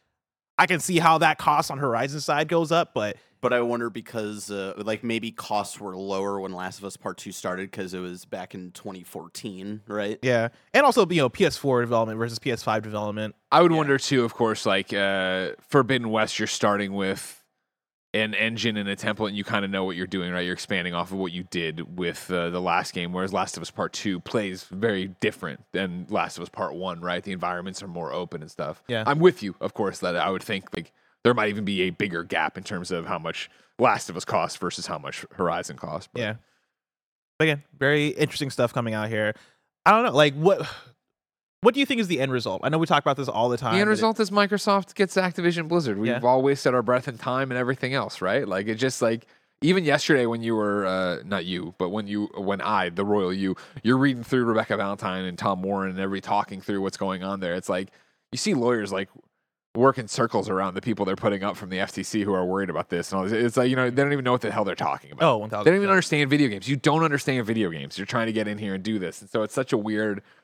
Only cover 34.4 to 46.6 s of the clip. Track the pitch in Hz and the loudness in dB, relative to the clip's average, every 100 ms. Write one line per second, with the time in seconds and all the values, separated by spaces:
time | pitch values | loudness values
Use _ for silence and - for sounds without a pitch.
34.4 | 82 - 87 - 85 80 69 - - - | 0 -4 -6 -6 -8 -8 -8 -10 -10 -2
35.4 | 85 85 85 69 82 80 - - 107 113 | -2 -2 -4 -10 -10 -10 -8 -6 -4 -6
36.4 | _ _ _ _ _ _ _ _ _ - | _ _ _ _ _ _ _ _ _ 0
37.4 | 160 143 - - 135 147 147 - 151 - | 2 0 -6 0 2 4 2 0 -2 0
38.4 | 139 - 123 131 117 107 107 110 107 - | -4 0 0 0 -2 -2 -2 0 -2 -2
39.4 | - _ _ _ 185 220 240 139 151 139 | -12 _ _ _ 4 6 6 6 4 4
40.4 | 170 190 151 - - _ _ _ _ _ | 4 4 0 -12 -18 _ _ _ _ _
41.4 | _ _ 226 254 277 240 185 139 135 127 | _ _ 2 4 2 0 0 0 0 0
42.4 | 113 95 135 160 165 151 143 139 131 107 | -2 -2 0 0 4 4 4 0 0 0
43.4 | 123 120 127 190 208 214 220 220 196 208 | 2 2 2 2 4 4 2 2 0 2
44.4 | 202 202 214 196 185 - 190 190 180 180 | 2 2 2 2 0 -2 0 2 0 2
45.4 | 175 170 156 175 135 101 113 123 120 131 | 0 0 0 0 2 0 0 2 4 4
46.4 | 135 139 | 4 2